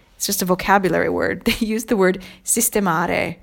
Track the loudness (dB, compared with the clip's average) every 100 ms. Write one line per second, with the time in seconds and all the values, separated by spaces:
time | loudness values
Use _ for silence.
0 | _ -10 -6 -2 0 0 4 4 4 2
1 | 0 0 -2 -2 -2 -2 -2 -4 -2 2
2 | 2 0 -6 -12 -4 -2 0 0 0 0
3 | 0 -2 -4 -6